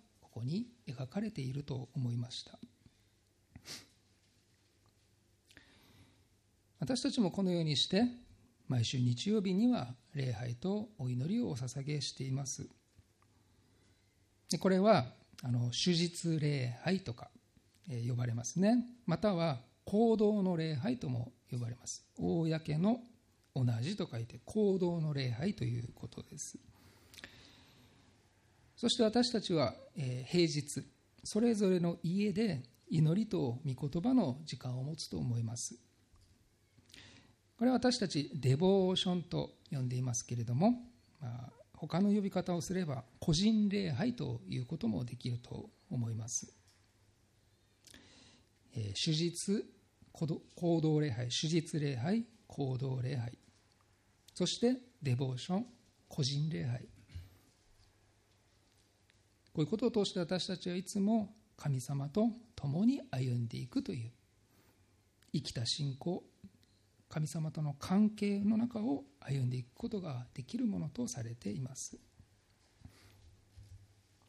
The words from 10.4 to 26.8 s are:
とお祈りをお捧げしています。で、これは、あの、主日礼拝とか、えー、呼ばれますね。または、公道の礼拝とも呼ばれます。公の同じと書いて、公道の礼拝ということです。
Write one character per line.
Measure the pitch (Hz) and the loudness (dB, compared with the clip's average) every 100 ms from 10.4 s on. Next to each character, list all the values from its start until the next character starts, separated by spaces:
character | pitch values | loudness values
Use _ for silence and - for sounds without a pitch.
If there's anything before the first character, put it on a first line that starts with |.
| 120 120 | -6 -4
と | 180 208 214 - | -2 -2 -4 -6
お | 127 | -4
祈 | 123 151 233 | -2 0 0
り | |
を | 220 | 0
お | 127 | -2
捧 | 127 143 | -6 -6
げ | 131 147 | -4 -4
し | - | -4
て | - | -6
い | 135 | -4
ま | 131 123 | -2 -4
す。 | - - - _ _ _ _ _ _ _ _ _ _ _ _ _ _ _ _ - | -6 -10 -14 _ _ _ _ _ _ _ _ _ _ _ _ _ _ _ _ -2
で、 | 160 | 2
こ | 190 | 4
れ | 185 | 6
は、 | 208 180 123 - _ - | 6 6 4 -6 _ -10
あ | 127 | -2
の、 | 120 120 | 0 0
主 | - 185 | 0 2
日 | 165 170 170 170 160 | 2 2 -2 -2 0
礼 | 151 143 123 120 | 0 0 -2 -4
拝 | 160 190 | -2 -2
と | - | -4
か、 | - - - _ _ _ _ - | -12 -14 -20 _ _ _ _ -10
え | 120 | -6
ー、 | 120 | -2
呼 | 123 | -2
ば | 123 | -2
れ | |
ま | 117 | -2
す | 123 170 | -2 2
ね。 | 196 247 240 - - | 4 4 2 -6 -2
ま | 160 | 0
た | 208 175 | 2 2
は、 | 165 120 - _ - | 0 -2 -8 _ 0
公 | 202 233 220 | 4 6 6
道 | 208 208 | 4 4
の | 185 165 | 2 2
礼 | 160 | 0
拝 | 147 190 247 | 0 -2 -2
と | - | -2
も | 120 120 - - | -4 -4 -10 -8
呼 | 123 | -6
ば | 117 | -6
れ | 117 | -8
ま | - | -10
す。 | - _ - | -12 _ -4
公 | 175 170 160 160 156 156 | 0 2 2 0 -2 2
の | 196 247 - - _ _ _ 135 | 4 2 -2 -20 _ _ _ 0
同 | 120 113 | 2 2
じ | 139 208 | -2 -2
と | - | -4
書 | 117 | -6
い | 113 | -8
て、 | 120 | -10
公 | - 214 202 190 | -4 2 4 4
道 | 180 170 | 2 2
の | 156 | 0
礼 | 139 127 | 0 -2
拝 | 113 190 | 0 -2
と | 202 | 0
い | 123 120 | -2 -2
う | 117 | -6
こ | - 123 | -10 -14
と | - | -12
で | - - | -14 -12
す。 | - - - - | -12 -14 -20 -20